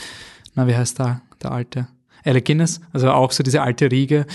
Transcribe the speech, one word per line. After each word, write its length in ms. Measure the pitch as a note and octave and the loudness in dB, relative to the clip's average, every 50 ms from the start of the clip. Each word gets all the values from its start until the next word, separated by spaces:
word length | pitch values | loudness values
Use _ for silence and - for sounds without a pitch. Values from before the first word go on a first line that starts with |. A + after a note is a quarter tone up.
| - - - - - - - - _ - - | -16 -18 -18 -20 -20 -20 -20 -20 _ -10 -4
na, 120 | C3+ B2+ B2 | 0 0 2
wie 80 | A#2 | 2
heißt 240 | A#2+ B2 A#2+ - - | 0 0 -4 -4 -4
der, 220 | C3 A#2+ B2 B2 - _ - _ | -4 -4 -4 -6 -8 _ -20 _
der 100 | - B2+ | -8 -8
Alte? 360 | B2+ A#2+ A#2+ - - B2+ B2 - _ _ _ _ _ _ - | -6 -6 -8 -8 -8 -8 -8 -8 _ _ _ _ _ _ -2
Alec 180 | D#3 C3 B2+ B2 | 0 0 0 2
Guinness, 360 | - D3 D#3 E3 E3 E3 - - - | 2 0 2 2 0 -2 -6 -12 -8
also 180 | - C#3 B2+ C3 | -4 0 2 2
auch 200 | C#3 C3+ C3 C3 | 4 4 2 2
so 100 | - - | 2 0
diese 200 | C#3 C3 B2 D3+ | -2 0 2 0
alte 280 | C#3 B2+ A#2+ - D3 C3 | 0 0 0 2 2 2
Riege. 360 | B2 C3+ C#3 C3 D3+ D3 C#3+ D3 - | 2 2 2 2 2 0 0 -2 -8